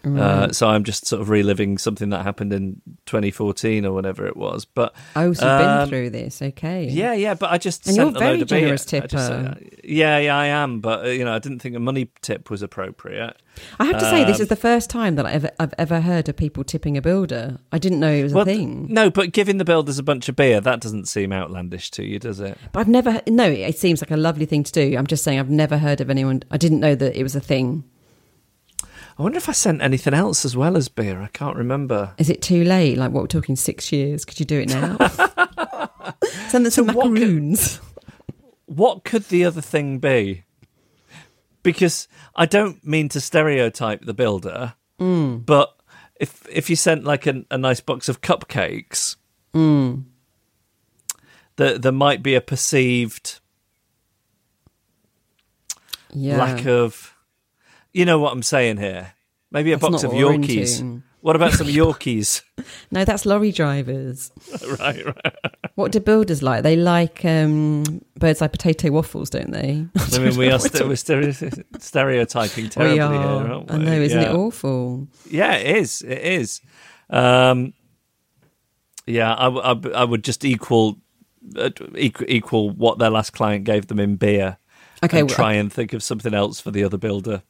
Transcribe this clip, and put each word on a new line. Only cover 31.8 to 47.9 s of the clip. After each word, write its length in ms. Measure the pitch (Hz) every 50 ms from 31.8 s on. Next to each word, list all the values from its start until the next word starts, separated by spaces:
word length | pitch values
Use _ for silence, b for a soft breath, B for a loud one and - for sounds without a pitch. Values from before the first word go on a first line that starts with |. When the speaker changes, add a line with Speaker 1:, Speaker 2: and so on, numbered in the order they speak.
| 143 123 117 101 101 95 -
Speaker 2:
Is 140 | - 160 143
it 100 | - -
too 240 | - - 180 175 170
late? 320 | 175 185 185 170 139 -
Like, 160 | 127 131 123
what, 80 | 120 139
we're 60 | -
talking 300 | - - - - - 135
six 360 | 127 - - - - - -
years? 320 | 156 143 135 143 147 147 -
Could 160 | - - -
you 60 | 151
do 120 | - 151 143
it 100 | - 127
now? 260 | 131 131 - 175 196
<laughs> 1500 | - - - - - 359 392 - - 359 359 - 359 320 - 392 349 302 - _ - - 190 - _ - - - 185 214 226
Send 160 | - 247 240
them 60 | 233
Speaker 1:
So 120 | - - 240
Speaker 2:
some 80 | 226 214
Speaker 1:
what 100 | 240 269
could 80 | 247
Speaker 2:
macaroons. 680 | 220 214 240 214 170 156 147 147 190 - - - - - - - - - B B B B B - - _ _ _ _ _ _
Speaker 1:
what 400 | - 147 147 208 254 - 190 _
could 200 | - - 220 202
the 200 | - 185 175 175
other 160 | 175 165 165
thing 380 | 147 - - 151 143 139 135 127
be? 460 | 135 139 131 120 101 98 95 90 _ _ _ _ _ _ _ _ _ _ b b b b b b b b b b b b _ _
Because 460 | _ 180 156 - 185 165 - - - b b b b b b
I 120 | - 170
don't 380 | 151 196 208 214 196 156 _ _
mean 240 | 151 151 156 151 139
to 100 | - 143
stereotype 840 | 131 - - 160 156 156 143 131 120 117 - - 123 110 107 98 -
the 80 | 117 107
builder, 600 | 110 123 110 101 92 87 95 85 - 127 123 - _ _ _ _ -
Speaker 2:
Mm. 460 | 185 185 180 170 151 135 120 117 117
Speaker 1:
but 300 | 156 151 139 143 - _ _ _ b b b b b b _
if, 280 | - - - - _ -
if 200 | - 160 - -
you 40 | 165
sent, 300 | 160 - 190 160 147 127
like, 220 | 143 147 139 -
an, 180 | 151 135 131 - _
a 80 | 135 131
nice 220 | 131 131 123 -
box 280 | _ -